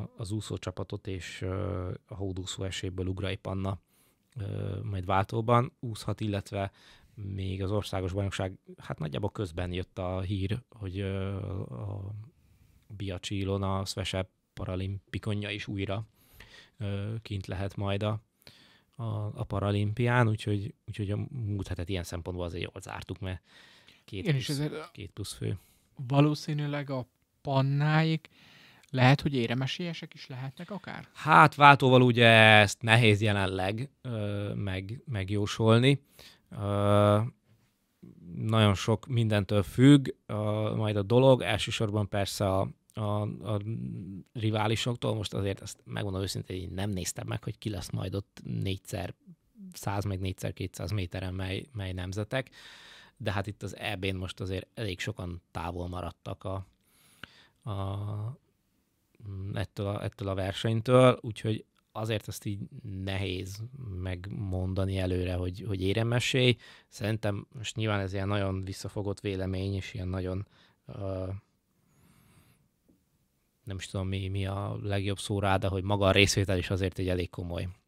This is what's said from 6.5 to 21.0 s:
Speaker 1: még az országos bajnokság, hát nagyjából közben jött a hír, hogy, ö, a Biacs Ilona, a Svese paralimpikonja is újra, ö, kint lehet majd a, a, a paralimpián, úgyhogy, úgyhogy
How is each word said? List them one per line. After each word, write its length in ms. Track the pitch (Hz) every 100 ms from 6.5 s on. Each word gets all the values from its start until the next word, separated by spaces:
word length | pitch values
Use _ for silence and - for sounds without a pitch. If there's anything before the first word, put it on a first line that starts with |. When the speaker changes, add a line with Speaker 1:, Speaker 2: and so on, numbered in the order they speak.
| 101 98 - - - _
Speaker 1:
még 500 | - 98 98 95 95
az 80 | 95
országos 420 | 104 - 95 92
bajnokság, 400 | 98 98 - 95 - - 185
hát 220 | - -
nagyjából 320 | 151 131 101
közben 420 | - 95 82 90
jött 240 | 90 90 -
a 220 | 90 92
hír, 400 | 95 101 95 120 -
hogy, 300 | - 98 92
ö, 360 | 98 98 95 98 98 92
a 500 | 101 120 104 101 98 104 113 _ _ _ _ _ -
Biacs 420 | 101 95 87 -
Ilona, 500 | 101 98 98 95 95
a 60 | 95
Svese 440 | - 92 95 92 _ _
paralimpikonja 960 | - 92 92 95 98 - - 110 104 104
is 180 | 104 -
újra, 380 | 101 95 98 110 _ _ - - - - -
ö, 360 | 101 101 101 113
kint 260 | - 101 92
lehet 280 | 92 98 -
majd 280 | 98 98
a, 160 | 104 110 - _ - - - _ _ -
a, 80 | 113 107 104 117
a 40 |
paralimpián, 840 | 113 98 101 101 104 107 120 123 113
úgyhogy, 460 | 107 - 104 101 - -
úgyhogy 240 | -